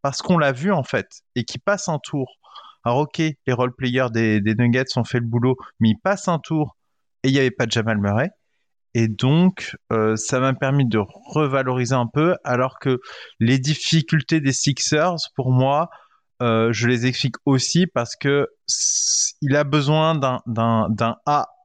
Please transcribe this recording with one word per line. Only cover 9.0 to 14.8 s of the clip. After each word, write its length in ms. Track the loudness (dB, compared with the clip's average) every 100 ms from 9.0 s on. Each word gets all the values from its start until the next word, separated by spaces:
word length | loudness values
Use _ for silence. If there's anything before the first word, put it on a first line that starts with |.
| 0
donc, 680 | 0 2 4 4 2 -16 -16 _
euh, 260 | 0 0 0
ça 220 | -2 0
m'a 140 | 0
permis 340 | 0 0 2 2
de 120 | 0
revaloriser 960 | -2 -10 -6 -2 0 0 -2 -2 0
un 120 | -2 0
peu, 300 | 0 0 0
alors 340 | -2 -2 -2 -2
que 220 | -2 -2 -4 -20 -20 _
les 180 | 2 2
difficultés 840 | 0 -4 0 0 2 -2 0 0
des 100 | 0
Sixers, 640 | 0 -2 -2